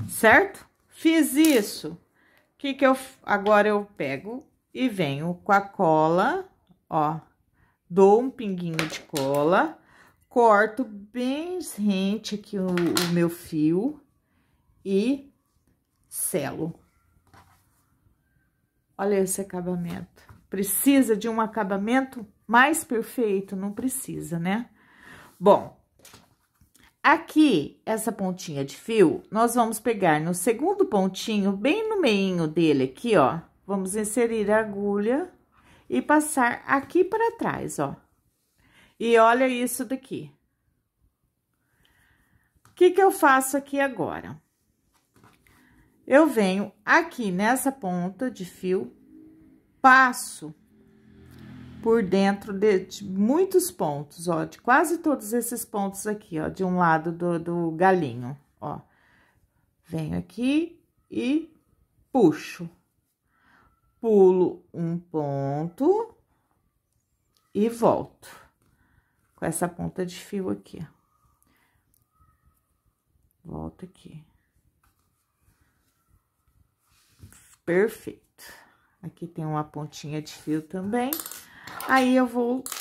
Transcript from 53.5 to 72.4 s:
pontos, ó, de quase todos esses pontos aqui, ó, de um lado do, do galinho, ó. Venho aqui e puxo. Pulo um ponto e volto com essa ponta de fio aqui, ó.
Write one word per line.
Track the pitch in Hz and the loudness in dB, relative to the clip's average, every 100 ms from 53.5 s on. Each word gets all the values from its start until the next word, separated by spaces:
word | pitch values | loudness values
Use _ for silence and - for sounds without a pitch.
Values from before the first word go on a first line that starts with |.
| 370 349 | 2 0
pontos, | - 165 143 147 - 170 | -4 -4 -4 -10 -10 -4
ó, | 160 160 | -4 -4
de | - | -6
quase | - 277 339 339 | 2 2 2 0
todos | 311 262 208 | -2 -2 -2
esses | 240 233 233 - | -4 -4 -8 -8
pontos | 208 196 196 214 | -6 -6 -6 -8
aqui, | 208 - 156 | -8 -8 -6
ó, | 156 | -6
de | 165 | -4
um | 185 180 | -2 2
lado | 170 160 170 | 2 2 0
do, | 170 175 170 | -4 -4 -4
do | 170 175 165 | -4 -4 -2
galinho, | 160 185 185 139 120 123 139 _ - | 2 4 4 0 -8 -12 -12 _ -14
ó. | 147 151 - _ _ _ _ _ _ _ _ _ | -12 -12 -16 _ _ _ _ _ _ _ _ _
Venho | - 165 156 175 | -12 -10 -6 -8
aqui | 175 - 254 302 339 - _ _ - | -10 -4 -2 -2 -4 -10 _ _ -12
e | 220 240 311 - _ _ _ _ _ _ | -6 -2 -2 -4 _ _ _ _ _ _
puxo. | 269 175 - - - 170 _ _ _ _ _ _ _ _ _ _ _ _ - | 4 4 2 -8 -14 -16 _ _ _ _ _ _ _ _ _ _ _ _ -6
Pulo | 233 208 185 185 175 - _ | 2 6 8 6 2 -2 _
um | 160 165 170 | -8 -6 -6
ponto | 175 156 143 139 139 147 165 - 294 415 453 _ _ _ _ _ _ _ _ _ _ _ _ _ _ | -6 -6 -4 -4 -4 -4 -6 -2 0 0 -2 _ _ _ _ _ _ _ _ _ _ _ _ _ _
e | 196 226 | -2 -2
volto | 233 202 101 - _ - - _ _ _ _ _ _ _ _ _ - | 2 2 2 -4 _ -20 -20 _ _ _ _ _ _ _ _ _ -8
com | 165 | -6
essa | 160 170 | -4 -6
ponta | 170 170 185 180 | -6 -10 -8 -10
de | - | -10
fio | - 202 185 | -12 -8 -8
aqui, | 202 - - | -8 -12 -18
ó. | 151 _ _ _ _ _ _ _ _ _ _ _ _ _ _ _ | -18 _ _ _ _ _ _ _ _ _ _ _ _ _ _ _